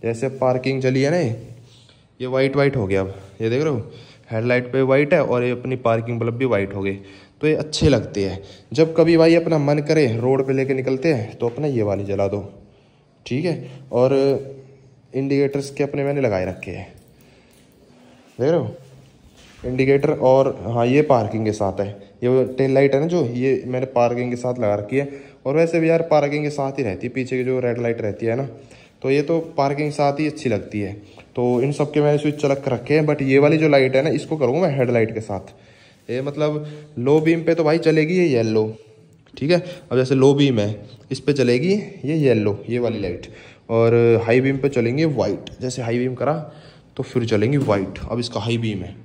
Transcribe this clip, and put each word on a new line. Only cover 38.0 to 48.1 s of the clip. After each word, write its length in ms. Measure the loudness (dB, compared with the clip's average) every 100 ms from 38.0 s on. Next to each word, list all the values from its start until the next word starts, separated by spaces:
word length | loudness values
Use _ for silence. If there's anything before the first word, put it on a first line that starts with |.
| 2 2
ये 80 | 2
येलो, 380 | 2 2 2 0 -4 -18 -20 -20 _ _
ठीक 180 | -8 0
है। 80 | 0 0 -14 -2
अब 60 | 0
जैसे 180 | 2 4
low 180 | 6
beam 260 | 6 4 2
है, 260 | 0 -4 -12 -20 -12
इस 80 | -6
पे 140 | -2
चलेगी 400 | 0 2 2 2 -2 -4 -10 -4
ये 100 | 0
येलो, 400 | 2 2 0 -4 -6
ये 100 | -4
वाली 200 | -2 -2
light, 260 | -6 -8 -12 -20 -20 -20 _
और 520 | 2 4 6 6 4 4
हाई 160 | 2
beam 160 | 2 0
पे 120 | -2
चलेंगे 360 | 0 0 0 0
white। 420 | 0 -2 -2 -8 -10
जैसे 200 | -8 -6
हाई 180 | -4 -2
beam 140 | -2 -2
करा 180 | -4 -4 -8 -18 -20 -20 _ -10
तो 60 |
फिर 220 | -6 -4 0
चलेंगी 320 | 0 2 0
white। 400 | 0 0 -2 -8
अब 180 | -8